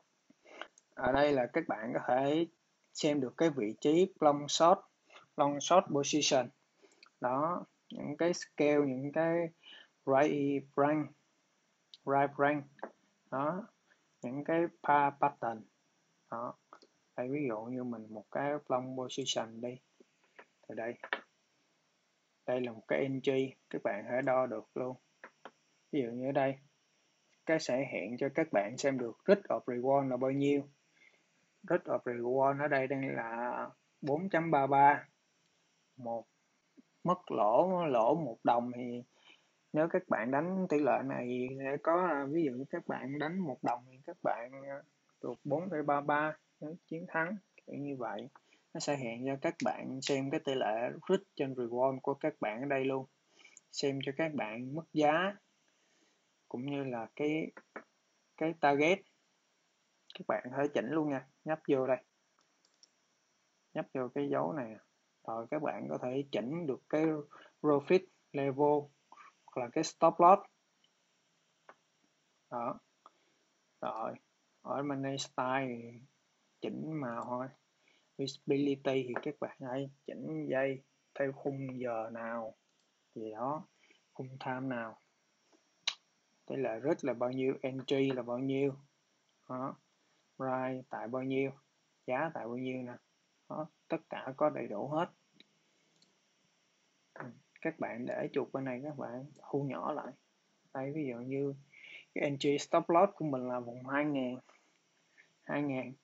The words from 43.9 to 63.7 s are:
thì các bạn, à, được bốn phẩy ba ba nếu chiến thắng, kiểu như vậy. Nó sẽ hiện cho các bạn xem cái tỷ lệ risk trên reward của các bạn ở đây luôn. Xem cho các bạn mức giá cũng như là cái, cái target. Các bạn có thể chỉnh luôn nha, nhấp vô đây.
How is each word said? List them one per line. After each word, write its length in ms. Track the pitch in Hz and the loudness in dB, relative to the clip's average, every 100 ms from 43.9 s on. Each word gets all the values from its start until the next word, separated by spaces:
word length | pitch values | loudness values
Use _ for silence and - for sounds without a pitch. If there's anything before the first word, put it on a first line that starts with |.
thì 80 | 131 151 | -18 -16
các 100 | 175 | -6
bạn, 280 | - 110 120 135 139 | -2 -2 -6 -12 -12
à, 140 | 139 - _ _ _ | -12 -14 _ _ _
được 120 | 135 120 | -10 -8
bốn 260 | 147 143 190 | -4 -4 -2
phẩy 120 | 156 | -2
ba 180 | 147 143 | 0 0
ba 360 | 143 147 156 151 _ - | 2 2 0 -4 _ -14
nếu 140 | 151 170 - | -12 -12 -10
chiến 200 | 165 175 | -10 -4
thắng, 280 | 165 165 202 - _ - | -2 -2 -4 -10 _ -12
kiểu 100 | 135 | -8
như 200 | 143 135 | -8 -6
vậy. 320 | 113 104 120 - _ _ _ | -6 -8 -10 -16 _ _ _
Nó 60 | 165 | -8
sẽ 160 | 156 143 | -4 -2
hiện 300 | 120 117 131 | -4 -6 -6
cho 100 | 139 | -4
các 120 | 165 165 | -4 -2
bạn 360 | 131 - 123 131 | -4 -4 -6 -6
xem 280 | 135 139 135 | -2 0 0
cái 100 | 151 | -2
tỷ 140 | 139 | -2
lệ 360 | 131 104 110 127 147 - | 0 0 0 -2 -4 0
risk 140 | 190 - | 0 0
trên 200 | - 139 | -4 -4
reward 460 | 127 120 120 135 131 | -2 -2 2 2 2
của 140 | - | -2
các 200 | 139 156 147 | -2 -2 -2
bạn 200 | 107 110 | -4 -2
ở 60 | 143 | -2
đây 180 | 139 | 0
luôn. 220 | 131 135 135 _ _ _ - - _ | 0 -2 -4 _ _ _ -20 -20 _
Xem 260 | - 143 135 | -2 -2 0
cho 80 | 139 139 | -4 -2
các 180 | 160 | -2
bạn 400 | 143 107 113 127 | -2 -4 -6 -8
mức 100 | 151 156 | -8 -4
giá 440 | 151 147 156 190 202 _ _ _ _ _ _ _ _ _ _ - | 2 4 4 2 -4 _ _ _ _ _ _ _ _ _ _ -12
cũng 180 | 120 135 | -8 -4
như 180 | 143 | -4
là 220 | 135 120 110 - | -4 -6 -6 -4
cái, 340 | 151 156 - - - - - _ _ _ _ - | -2 0 -4 -10 -18 -20 -20 _ _ _ _ -4
cái 180 | 156 165 | -4 2
target. 380 | 143 143 151 196 - _ _ _ _ _ _ _ _ _ - | 4 6 4 2 -2 _ _ _ _ _ _ _ _ _ -18
Các 100 | - - | -8 -4
bạn 180 | 113 123 | -4 -4
có 60 | 135 | -2
thể 120 | 143 | -2
chỉnh 160 | 120 110 | -2 -2
luôn 200 | 156 151 | 0 -2
nha, 160 | 135 - _ | -4 -8 _
nhấp 160 | 156 156 - | -6 -4 0
vô 180 | 135 131 | 2 2
đây. 120 | 127 - _ _ _ _ _ _ _ _ _ _ _ _ _ _ _ _ | 0 -4 _ _ _ _ _ _ _ _ _ _ _ _ _ _ _ _